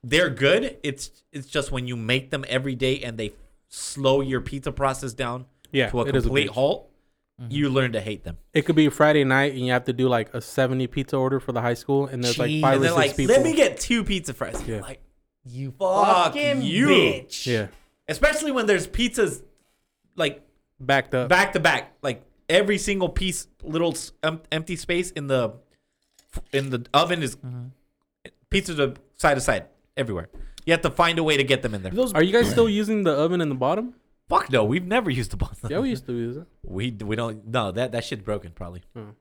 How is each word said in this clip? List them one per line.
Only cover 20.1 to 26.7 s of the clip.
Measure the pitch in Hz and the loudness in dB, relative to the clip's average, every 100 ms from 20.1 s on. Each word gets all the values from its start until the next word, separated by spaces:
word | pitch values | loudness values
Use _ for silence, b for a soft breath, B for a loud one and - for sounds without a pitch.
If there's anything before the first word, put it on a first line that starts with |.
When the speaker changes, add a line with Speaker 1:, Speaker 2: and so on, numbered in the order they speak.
Speaker 1:
like, | - 156 - _ _ _ _ | -4 -4 -4 _ _ _ _
Speaker 2:
Backed | 131 139 - | 0 2 2
up. | 127 123 | -2 4
Speaker 1:
back | 180 202 | 4 4
to | 185 | 2
back. | 160 131 - _ | 2 2 -4 _
Like, | 139 120 _ _ - | -6 -6 _ _ 2
every | 170 202 196 | 2 4 0
single | 202 196 175 | 0 0 0
piece, | - 185 - - _ | 0 -2 -4 -10 _
little | - 156 170 | -6 0 0
s-, | - - - | -2 -12 -4
em-, | 160 160 - | -4 -4 -6
empty | 160 160 165 | -6 -4 -8
space | - 175 180 | -4 -2 -2
in | 160 139 | -6 -2
the, | 131 113 - _ _ _ _ _ _ _ - - | 0 0 -6 _ _ _ _ _ _ _ -10 -4
in | 139 139 | -4 -2